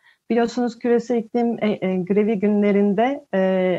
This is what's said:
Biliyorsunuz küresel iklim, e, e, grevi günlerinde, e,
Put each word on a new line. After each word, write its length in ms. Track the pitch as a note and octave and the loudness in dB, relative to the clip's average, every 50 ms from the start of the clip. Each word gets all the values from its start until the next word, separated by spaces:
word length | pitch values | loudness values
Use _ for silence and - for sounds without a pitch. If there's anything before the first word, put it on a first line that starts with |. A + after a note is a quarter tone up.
| _ _ _ _ _ - | _ _ _ _ _ -2
Biliyorsunuz 500 | A3+ A#3 A#3 A#3 - B3 A#3+ A#3+ A#3 - | 0 0 0 0 -2 -4 -4 -4 -4 -4
küresel 380 | - A#3+ A#3+ A#3 A3+ - B3 A#3 | -2 0 0 0 0 0 -2 -4
iklim, 460 | A3 - - A#3+ A#3 A#3 A3+ - - | -4 -2 -2 -2 -2 -2 -2 -2 -2
e, 60 | G#3+ | -2
e, 340 | G3+ - - F#3+ F#3 F#3 F3 | -2 -2 -2 -4 -2 -2 -2
grevi 360 | F3+ G3 G#3 G#3+ G#3 A3+ F#3 | 0 0 2 2 0 0 0
günlerinde, 840 | G3+ G#3 G#3 G3+ G#3 G#3 G3 G3+ G3+ G#3 G3 G3+ A3+ C4 C#4+ C#4+ - _ - | 0 0 2 2 2 2 2 2 2 2 2 2 0 0 -2 -6 -8 _ -2
e, 60 | F#3+ F#3+ F#3+ F#3+ F#3 F#3 F#3 F3+ | 0 0 0 0 0 0 0 0